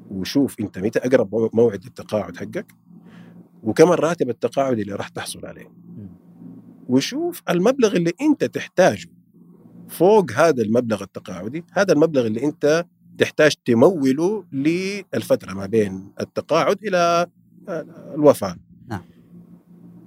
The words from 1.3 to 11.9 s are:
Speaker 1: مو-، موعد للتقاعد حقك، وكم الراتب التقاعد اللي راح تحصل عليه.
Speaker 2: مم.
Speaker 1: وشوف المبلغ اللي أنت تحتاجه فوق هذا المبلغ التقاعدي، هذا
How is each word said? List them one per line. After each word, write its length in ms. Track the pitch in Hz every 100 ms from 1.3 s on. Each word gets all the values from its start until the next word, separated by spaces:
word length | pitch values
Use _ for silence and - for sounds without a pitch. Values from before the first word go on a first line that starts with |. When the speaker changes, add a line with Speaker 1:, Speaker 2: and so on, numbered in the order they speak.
Speaker 1:
مو-، 160 | 110 110
موعد 320 | 110 117 101
للتقاعد 520 | 120 - 92 107 95 90
حقك، 300 | 101 165 - _ _ - - - - - - _
وكم 300 | 110 107 170
الراتب 380 | 151 151 175 131
التقاعد 480 | 110 120 135 135 113
اللي 140 | 101
راح 160 | 98 -
تحصل 380 | - - 85 -
عليه. 220 | - -
Speaker 2:
مم. 400 | - - - 98 - - - - - - - -
Speaker 1:
وشوف 540 | 131 - 269 349 - -
المبلغ 460 | 175 208 277 214 180
اللي 160 | 170 -
أنت 240 | 302 269
تحتاجه 640 | 131 135 - - 175 101 - _ _ _ - - - - -
فوق 440 | - 180 214 151
هذا 300 | 113 165 127
المبلغ 400 | 107 117 117 104
التقاعدي، 640 | 98 - - 87 104 156 -
هذا 200 | 185 196